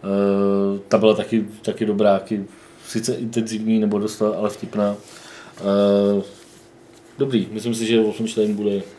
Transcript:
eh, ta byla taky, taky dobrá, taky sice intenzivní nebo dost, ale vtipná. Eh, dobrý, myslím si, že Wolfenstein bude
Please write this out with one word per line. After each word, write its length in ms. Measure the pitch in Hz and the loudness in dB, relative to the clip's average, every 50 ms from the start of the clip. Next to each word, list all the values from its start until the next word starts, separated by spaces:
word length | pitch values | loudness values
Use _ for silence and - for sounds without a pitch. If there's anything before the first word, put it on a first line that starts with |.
| - | -4
eh, 760 | 98 98 101 101 101 98 98 101 101 98 98 98 98 101 98 - | -2 0 2 2 2 2 2 2 2 2 2 2 0 -2 -4 -2
ta 100 | - 101 | 0 2
byla 160 | 95 104 110 107 | 4 6 4 4
taky, 320 | - 104 - 117 110 101 - - - | 4 0 0 0 -2 -2 -2 -10 -10
taky 240 | - - 110 - 113 | -8 -8 -4 -2 -2
dobrá, 340 | 107 104 98 107 104 98 95 | -2 0 2 4 4 4 2
taky 260 | - - 110 101 98 - - - - - - - - | 0 -4 -6 -6 -6 -10 -14 -20 -20 -20 -20 -20 -18
sice 260 | - - 113 113 - 120 | -8 -8 -6 -4 -4 -4
intenzivní 680 | - 120 113 120 120 110 110 110 107 110 110 110 110 | -4 -6 -4 -4 -4 -4 -2 -6 -6 0 2 2 2
nebo 200 | 107 104 104 101 | 2 2 0 0
dost, 220 | 104 104 - - | -2 -4 -2 -2
ale 280 | 110 107 104 85 107 104 | -2 0 0 0 -4 -4
vtipná. 460 | - - - 92 - 107 104 101 101 101 - - - - - - - - - - - - | -4 -6 -12 -6 -2 -2 0 0 -2 -6 -12 -20 -20 -20 -20 -20 -20 -20 -20 -20 -18 -6
Eh, 640 | - 98 98 101 101 101 101 101 - 202 202 101 95 - - - - - - - - - - - - - - - - - - | -2 0 2 4 4 4 4 4 4 4 2 0 -2 -6 -14 -20 -20 -20 -20 -20 -20 -20 -20 -20 -20 -20 -20 -20 -20 -20 -4
dobrý, 300 | - 139 135 127 110 95 - | -4 -2 0 2 0 0 0
myslím 220 | 107 107 107 120 117 | -6 -8 -4 -4 -4
si, 100 | 110 113 | -4 -2
že 160 | 110 117 113 | 2 2 2
Wolfenstein 540 | 110 107 101 - 113 107 - 110 107 107 104 | 2 2 0 -4 -6 -4 0 0 0 0 0
bude 260 | 101 104 104 101 98 90 - - | -2 -2 -2 -2 -4 -6 -8 -16